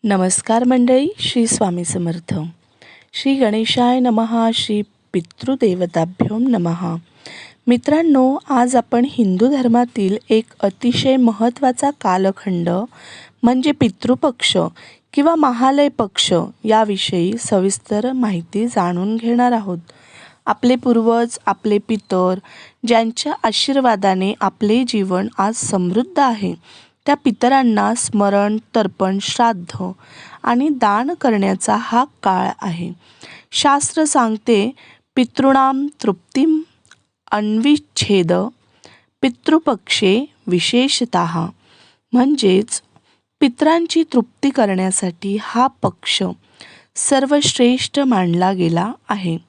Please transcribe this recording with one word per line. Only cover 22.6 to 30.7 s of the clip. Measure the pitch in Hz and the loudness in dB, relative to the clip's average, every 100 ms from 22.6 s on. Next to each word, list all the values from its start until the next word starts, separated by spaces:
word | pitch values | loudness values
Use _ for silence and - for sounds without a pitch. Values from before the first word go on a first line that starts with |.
| - _ 226 | -20 _ 0
ज्यांच्या | 233 226 233 294 - | 2 0 -4 -8 -4
आशीर्वादाने | 226 214 - 277 254 208 196 185 190 220 | -2 -2 -2 0 2 2 0 0 -2 -2
आपले | 196 - 208 226 247 | -4 -2 0 0 0
जीवन | 214 190 185 202 - | -2 -2 -2 -4 -2
आज | 202 | -4
समृद्ध | 226 - 196 180 190 254 - | -2 -4 -2 0 -2 -2 0
आहे, | 269 220 190 170 _ - _ _ - | 0 0 -6 -8 _ -20 _ _ -2
त्या | 285 | 0
पितरांना | 269 - 247 269 247 208 202 226 | 0 0 2 2 2 2 0 -2
स्मरण, | - 214 202 202 202 214 _ 226 | -2 0 2 2 0 -4 _ -2
तर्पण, | 208 - 190 196 | -2 -2 -2 -2
श्राद्ध | - - 233 196 175 - 185 190 - - - - | -4 0 0 0 -8 -10 -10 -12 -20 -20 -20 -10
आणि | - 240 | -2 0
दान | 294 | 0